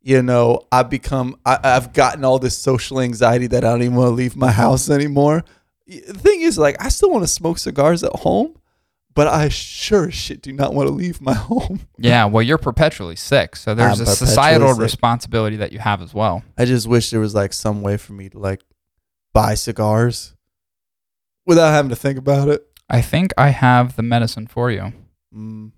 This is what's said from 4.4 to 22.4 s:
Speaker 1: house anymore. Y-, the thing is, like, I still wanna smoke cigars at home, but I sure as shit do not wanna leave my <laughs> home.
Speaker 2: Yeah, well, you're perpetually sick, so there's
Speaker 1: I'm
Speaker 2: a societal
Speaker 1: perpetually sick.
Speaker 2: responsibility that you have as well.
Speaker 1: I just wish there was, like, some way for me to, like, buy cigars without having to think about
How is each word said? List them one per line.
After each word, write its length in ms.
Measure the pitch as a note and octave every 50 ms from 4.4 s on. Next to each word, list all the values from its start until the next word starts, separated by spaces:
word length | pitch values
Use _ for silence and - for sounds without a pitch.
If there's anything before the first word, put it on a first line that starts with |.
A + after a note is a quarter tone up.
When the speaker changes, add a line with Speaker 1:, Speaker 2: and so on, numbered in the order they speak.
| C3 B2+
Speaker 1:
house 380 | A2+ G2 A#2+ - C3+ B2+ - -
anymore. 560 | D3 C#3+ C#3+ D3 C#3+ C#3 C#3+ D3 D3+ E3 E3 _ _ _ _ _ _ _ _
Y-, 140 | _ - - -
the 80 | - G3+ G3
thing 220 | - F#4+ G#4 F#4
is, 180 | E4 E4 G#3 D#3+
like, 180 | D#3 C#3+ - - F#3+
I 60 | -
still 220 | - - - G4+
wanna 160 | F4 A#3+ F3
smoke 320 | D#3 - - E3+ E3 E3+ -
cigars 440 | - - - C#3+ C#3 D3+ - - -
at 100 | - -
home, 380 | - - - - G3 A#3+ D#4+ D#4+ _ _ _ _ _ _ _ _ _ _ _ _
but 120 | - D3 D3+
I 200 | - D#3 D3+ D3
sure 560 | - - - - - - - - G#3+ G#3 E3 D3+
as 60 | -
shit 260 | - - - D3+ -
do 120 | - C#3+ C3+
not 200 | C3+ C#3 - -
wanna 180 | C#3+ C#3 C#3
leave 300 | C#3+ C#3+ F3 F3 E3+ -
my 140 | C#3 C3 -
<laughs> 140 | - G#2 -
home. 300 | A3+ B3+ - - F#3 G3 - - _ _
Speaker 2:
Yeah, 260 | A2+ A#2+ A#2+ A#2+ A2
well, 180 | G2+ G#2 A2+ A2+
you're 140 | A#2+ D3+ D#3+
perpetually 580 | - C#3+ A2+ - D#3+ D3+ D#3+ - G#2 F2 E2
sick, 380 | - - - - C3+ F2 - -
so 200 | - - - G#2+
there's 260 | A2+ A#2+ B2 G#2 G#2
Speaker 1:
I'm 60 | A2+
Speaker 2:
a 40 | A2+
societal 500 | G2+ G2 B2+ B2+ A2+ A2+ C3+ D#3 D#3+ D#3 C3+ C3+
Speaker 1:
perpetually 60 | C3
sick. 80 | A2+ A2 G#2+ -
Speaker 2:
responsibility 640 | - - A#2+ A#2 A#2 - - - A#2 A2 G#2+ G#2+
that 160 | G#2+ G#2 - -
you 60 | G2+
have 200 | G#2+ A2 G#2 F#2+
as 140 | F2+ D#2+ -
well. 280 | G#2 G#2+ A2 F2 F2+ - - _
Speaker 1:
I 80 | - A#2+
just 220 | B2 B2+ B2 G#2 A2+
wish 220 | A#2+ A#2+ A2+ -
there 100 | - A2+
was, 140 | G#2+ G#2+ G2+
like, 180 | G#2+ G2+ G2 -
some 300 | - - A2 G#2 G#2 G2+
way 160 | G2+ G2+ G#2
for 160 | - - G#2
me 160 | G2 G2 F#2+
to, 80 | _ G2+
like, 240 | G2+ G2 G2 G2 _ _ _ _ _ _ _ _ _ _ _ _ _ _ _
buy 200 | B2 A2+ A2 G#2+
cigars 800 | G#2 - - A2+ - A2 G#2+ G#2+ A2 A#2 B2 A#2 - - - _ _ _ _ _ _ _ _ _ _ _ _ _ _ _ _ _ _ _ _ _ _ _
without 260 | - F3 E3 E3 D#3 D3+
having 180 | D3 D3 C3+
to 60 | A#2+
think 200 | - - C#3 C#3 C3
about 300 | C3 C#3 C#3+ C#3